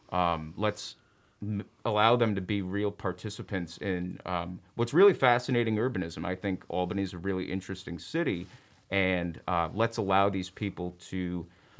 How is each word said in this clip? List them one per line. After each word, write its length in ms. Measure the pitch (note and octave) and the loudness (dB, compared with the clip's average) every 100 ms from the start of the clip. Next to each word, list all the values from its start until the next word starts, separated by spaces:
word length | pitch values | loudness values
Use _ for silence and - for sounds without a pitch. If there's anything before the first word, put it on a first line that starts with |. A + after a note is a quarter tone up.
| - | -4
Um, 420 | F2+ F2 D#2+ D#2 F#2 | 0 2 0 -4 -2
let's 400 | G#2+ - - - _ _ _ _ | -2 -2 -10 -14 _ _ _ _
m-, 240 | G#2 G2+ - _ | -6 -4 -6 _
allow 320 | A#2+ G#2+ A2+ A#2+ | -2 4 6 6
them 180 | A2+ | 4
to 60 | G2 | 2
be 200 | F#2 G#2 | 0 -2
real 300 | F#2 G2+ G#2 | -2 -2 -2
participants 880 | - G2 F2+ A2 - - F#2 E2+ - | -2 -4 -4 -8 -10 -6 -6 -6 -6
in, 420 | G2 F2+ F2+ - - | -4 -2 -4 -6 -4
um, 320 | F2 F2 F2+ - | -4 -4 -10 -10
what's 180 | - A#2 | -4 2
really 220 | D3+ G3+ | 6 6
fascinating 640 | - B2+ A#2+ - A#2+ A2+ G#2+ | 8 4 4 2 2 2 2
urbanism. 500 | B2+ G2+ E2+ E2 E2+ | 0 0 -4 -4 -4
I 80 | |
think 300 | F#2 G2+ F#2 - | -2 -2 -4 -2
Albany 340 | F2+ F2+ G2 | -2 0 -2
is 120 | F#2+ | -4
a 40 | F2+ | -4
really 320 | F#2+ F#2 - | -2 -2 -2
interesting 480 | F#2+ - F#2 - E2+ | -6 -6 -8 -8 -10
city, 480 | - D#3+ D3+ E2+ F#2+ - - _ _ | -4 -2 0 -2 -6 -16 -20 _ _
and, 500 | G2 F#2 F2+ F2 E2 - | 0 2 2 -2 -4 -2
uh, 200 | F2 E2 | 0 0
let's 240 | F#2+ A2+ - | 0 0 0
allow 320 | F#2+ F#2+ G2+ | 2 4 4
these 220 | F#2+ F#2 | 2 -4
people 440 | - G2+ F#2 F2 - - | -6 -6 -4 -8 -8 -8
to, 360 | F#2+ F2+ F2 E2+ - - | -4 -4 -4 -8 -16 -20